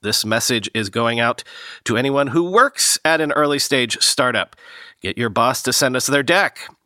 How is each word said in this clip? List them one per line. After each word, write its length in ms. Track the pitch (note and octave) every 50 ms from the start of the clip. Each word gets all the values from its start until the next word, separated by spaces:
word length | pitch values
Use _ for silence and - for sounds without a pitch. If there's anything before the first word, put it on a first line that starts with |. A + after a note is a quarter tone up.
This 220 | - G#2 G#2 - -
message 440 | G#2+ A2 A2+ - - B2+ A2+ G2+ - -
is 160 | A2 G#2+ G2
going 300 | - A#2+ A#2 A#2 A#2 A#2
out 220 | A#2 A#2 B2+ - - - - - - - - - _
to 120 | - A2+
anyone 300 | A2+ B2+ C#3 C#3 C#3 C#3+ C#3
who 220 | - F3 F3 F3+
works 480 | F#3 A3+ B3+ C#4+ - - - - - -
at 200 | - D#3 E3 D#3
an 100 | D#3 D3
early 260 | - D3 D3+ C#3+ C#3+ C#3
stage 380 | - - C#3+ C3 B2 A2 - -
startup. 540 | - - - - C3 B2 A#2 G#2 F2+ - - _ - - - - - - - _
Get 160 | - F#2 -
your 140 | - A#2+ A2+
boss 320 | F#2 A#2 A#2 B2+ C3 -
to 100 | - B2
send 240 | B2 - D3 C3 B2+
us 100 | B2+ -
their 160 | - C3+ C#3+
deck. 460 | C3+ A#2+ E3+ G3 F#3+ C3+ - - - - - _ _